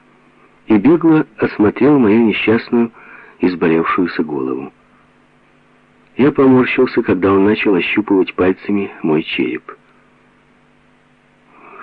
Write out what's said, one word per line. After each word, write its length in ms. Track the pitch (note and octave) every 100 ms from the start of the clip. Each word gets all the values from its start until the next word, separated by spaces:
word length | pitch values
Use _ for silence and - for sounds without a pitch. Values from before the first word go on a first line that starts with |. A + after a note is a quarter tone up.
| _ _ _ _ _ _ -
и 120 | G#2+
бегло 480 | A2 E3+ D#3+ D#3 - -
осмотрел 640 | A#2+ - G#2 - C3 D3
мою 260 | A2 A2+
несчастную, 680 | A2+ F#2 - A2+ - A#2 A#2 - - - - _
изболевшуюся 840 | F#2 F2 E2+ D#2+ E2 - E2+ -
голову. 480 | D#2 C#2 C2 C2 C2+ - _ _ _ _ _ _ _ _ _ _ _ _ _ -
Я 160 | C#3
поморщился, 720 | - C3+ B2+ A#2+ - B2+ -
когда 300 | A#2 F2+ F#2+
он 120 | G2
начал 300 | G2 G#2+ A2
ощупывать 600 | F#2 - G#2+ G#2 G2 F2+
пальцами 560 | - F2+ F#2+ - G2+ - -
мой 220 | E2+ D#2
череп. 520 | D#2+ - B1+ B1+ - - _ _ _ _ _ _ _ _ _ _ _ _ _ _ _ _ _ _ - -